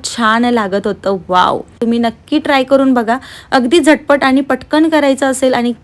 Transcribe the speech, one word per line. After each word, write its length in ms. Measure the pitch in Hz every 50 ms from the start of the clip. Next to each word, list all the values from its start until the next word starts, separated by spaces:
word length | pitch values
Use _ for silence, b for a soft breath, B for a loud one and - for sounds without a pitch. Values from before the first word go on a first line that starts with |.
| -
छान 400 | - - - 233 214 220 233 240
लागत 420 | 247 240 233 208 190 190 202 190
होतं. 320 | 214 196 - - 196 196 185 170 -
वाव, 320 | 180 180 185 - - - - - - -
तुम्ही 160 | 240 226 233 240
नक्की 400 | 233 226 226 - - - 294 302
ट्राय 260 | 302 302 285 269 262
करून 300 | 262 277 269 269 269 254
बघा. 240 | 247 226 208 233 262 B B B B B B
अगदी 300 | - 262 240 - 330 349
झटपट 440 | 269 311 294 - - - 285 285 277
आणि 160 | 269 262 269
पटकन 480 | 277 - 269 262 - - - 302 320 320
करायचं 380 | 320 302 285 277 269 262 285
असेल 280 | 262 262 - 269 262 247
आणि 180 | 240 240 240 233 -